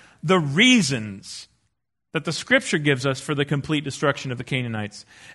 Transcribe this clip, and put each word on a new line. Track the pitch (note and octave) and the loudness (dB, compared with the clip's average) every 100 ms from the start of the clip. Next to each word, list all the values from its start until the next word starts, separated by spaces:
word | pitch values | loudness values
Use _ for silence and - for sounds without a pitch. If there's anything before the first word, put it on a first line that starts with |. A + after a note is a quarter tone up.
| - _ | -20 _
the | D#3 F#3 | 2 2
reasons | D3 C#3+ B3 B3 C#3 B2+ G#2+ G2 - - - _ _ _ _ _ _ | 2 4 6 6 4 -2 -6 -10 -14 -18 -18 _ _ _ _ _ _
that | D#3+ | -6
the | D#3 | -4
scripture | D#3 - B3+ - F3 | -6 2 0 2 0
gives | D3 C3+ C#3 | 2 2 0
us | C3 | -4
for | - C#3+ | -4 -2
the | |
complete | C#3 C#3+ C#3 D3+ | 0 -2 0 -2
destruction | D3 - D3 C3+ C3+ | -2 -2 -2 -2 -6
of | B2 | -8
the | A#2+ | -4
Canaanites. | C3 B2 A2 G#2 - - - - | -4 -4 -6 -8 -10 -20 -20 -20